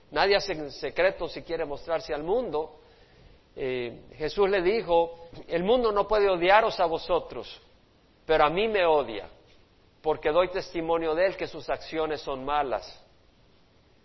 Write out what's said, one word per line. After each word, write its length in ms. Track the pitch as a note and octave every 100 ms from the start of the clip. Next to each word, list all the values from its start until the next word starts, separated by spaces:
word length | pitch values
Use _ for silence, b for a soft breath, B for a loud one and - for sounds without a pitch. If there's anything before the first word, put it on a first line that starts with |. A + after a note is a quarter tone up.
| _
nadie 240 | D3 F#3+ G3+
hace 180 | G3
en 180 | D#3+ D3
secreto 560 | - C#3+ - F3+ F#3+ E3
si 140 | -
quiere 200 | C3+ E3 D3+
mostrarse 480 | C#3+ - D#3+ D3
al 100 | D3
mundo. 560 | D#3 A3+ A#3 D3+ D#3 - b b b b b b _ -
Eh, 520 | C3+ B2+ A#2+ - - -
Jesús 340 | D3+ G3+ G3
le 120 | G3+
dijo: 680 | F3 A3+ E3+ E3+ E3+ - - - -
"El 160 | E3+
mundo 280 | F#3 B3+ A#3
no 160 | G3+ G3
puede 220 | G#3+ G3+
odiaros 500 | F3+ F3 G#3 A3+ -
a 60 | E3+
vosotros, 720 | D#3+ - E3+ - B2+ G#2+ - _ _ _ _ _ _ -
pero 180 | D#3+
a 60 | D3+
mí 180 | E3 A3
me 180 | G#3+ E3+
odia, 440 | D3+ B2 G#2 F2+ - _ - _ _ _ _
porque 280 | D#3 D3 D#3+
doy 180 | D#3 F#3
testimonio 680 | F#3 - E3+ D#3+ E3 E3 D#3
de 120 | F#3+
él 100 | F3+
que 100 | D#3+
sus 220 | D#3+ C#3
acciones 520 | C#3 - D#3+ D#3 D3+
son 220 | - C3+
malas". 580 | C3+ D3 C#3 G#2+ - - _ _ _ _ _ _ _ _ _ _